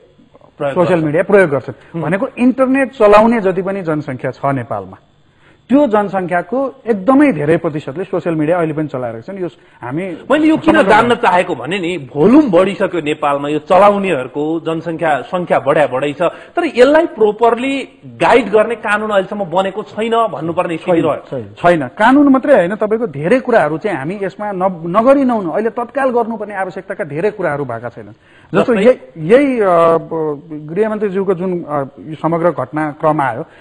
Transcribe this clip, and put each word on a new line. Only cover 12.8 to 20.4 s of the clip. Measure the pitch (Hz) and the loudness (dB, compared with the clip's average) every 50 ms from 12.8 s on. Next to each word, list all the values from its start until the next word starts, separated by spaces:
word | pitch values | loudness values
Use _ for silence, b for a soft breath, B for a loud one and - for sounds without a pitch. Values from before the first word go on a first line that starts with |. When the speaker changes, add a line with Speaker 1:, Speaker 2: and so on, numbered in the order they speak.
| 208 175 175 170 | -4 -2 -2 -4
Speaker 1:
नेपालमा, | 151 147 151 151 - 143 143 143 143 147 | -2 -2 -4 -2 0 0 0 0 -2 -2
यो | 151 151 | -4 -4
चलाउनेहरूको | - - 185 180 202 208 202 202 196 190 170 131 127 120 - 147 147 156 160 165 | 0 2 4 6 6 6 4 2 0 -2 -2 -2 -4 -6 -6 -4 -4 -2 -4 -4
जनसङ्ख्या, | 147 151 165 165 160 170 165 156 165 160 147 131 123 | -4 -4 -4 -4 -4 -6 -6 -2 0 0 0 0 -2
सङ्ख्या | - - 180 175 165 156 - | -4 -4 -6 -2 0 0 0
बढ्या | 123 131 151 160 147 | 2 2 2 2 2
बढै | 131 123 127 143 147 143 | 2 0 -2 -4 -4 -2
छ, | - 175 | -2 -2
तर | 165 - - - - - - 359 302 - | -2 -2 -4 -12 -8 -4 -4 -4 -2 2
यसलाई | 233 247 269 294 320 339 | 4 4 6 6 4 2
properly | 330 - - 214 208 208 214 233 226 226 226 247 269 269 269 240 - - _ - | 0 0 0 0 2 2 2 2 2 2 0 -2 -4 -4 -4 -6 -8 -14 _ -20
guide | 135 117 117 165 170 214 247 247 196 | -20 -6 -2 2 4 4 4 4 2
गर्ने | 190 214 214 220 240 | 2 2 2 2 -2
कानुन | 226 - 220 208 208 214 214 | -4 -4 -2 -2 -2 -2 0
अहिलेसम्म | 208 196 190 190 208 208 202 | 0 0 0 -2 -4 -6 -6
बनेको | 165 151 185 190 190 185 208 202 | -2 -2 -2 -2 -2 -4 -6 -10
छैन | - - - 220 233 226 | -10 -8 -6 -4 0 0
भन्नुपर्ने | 233 226 214 160 131 | 0 0 0 -2 -6